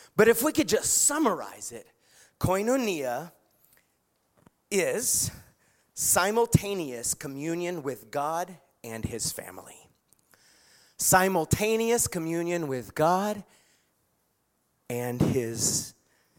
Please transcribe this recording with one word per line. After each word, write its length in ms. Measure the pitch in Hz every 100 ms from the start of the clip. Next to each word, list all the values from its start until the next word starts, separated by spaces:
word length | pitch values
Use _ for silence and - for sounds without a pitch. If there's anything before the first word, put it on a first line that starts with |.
| - -
But 120 | 214
if 140 | 226
we 100 | 294
could 160 | 302 233
just 360 | 208 - -
summarize 680 | - 294 285 165 104 95 -
it, 160 | 117 - _ _ _ - _
koinonia 960 | - 190 214 269 233 170 131 120 170 - _ _ _ _ _ _ _ _ _ _ _ _ _
is 600 | 196 151 160 254 - - - - _ _ _ _
simultaneous 1200 | - - - 185 226 233 - 202 196 151 120 117
communion 680 | - 147 135 151 170 175 175
with 280 | 139 123 113
God 460 | 143 143 165 180 175 _ _
and 220 | 117 113
his 280 | 107 117 -
family. 580 | - 90 92 - - - _ _ _ _ _ _ _ _ _ _ -
Simultaneous 1120 | - 185 190 185 156 - 214 220 226 233 -
communion 600 | 180 160 165 170 175 156
with 260 | 131 113
God 500 | - 156 185 208 208 - _ _ _ _ _ _ _ _ _ _ _ _ _ -
and 320 | 120 123 120
his 720 | - 131 113 113 - - - - _ _ _